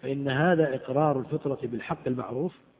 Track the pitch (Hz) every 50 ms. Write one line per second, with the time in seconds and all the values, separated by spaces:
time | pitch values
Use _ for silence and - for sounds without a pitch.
0 | - 131 139 139 139 139 131 135 156 180 180 160 160 143 131 131 - - 131 143
1 | 156 156 143 131 123 - 151 156 - 143 139 - - 117 120 113 - - 170 -
2 | - 135 127 123 107 95 120 127 156 180 - - _ _ _ _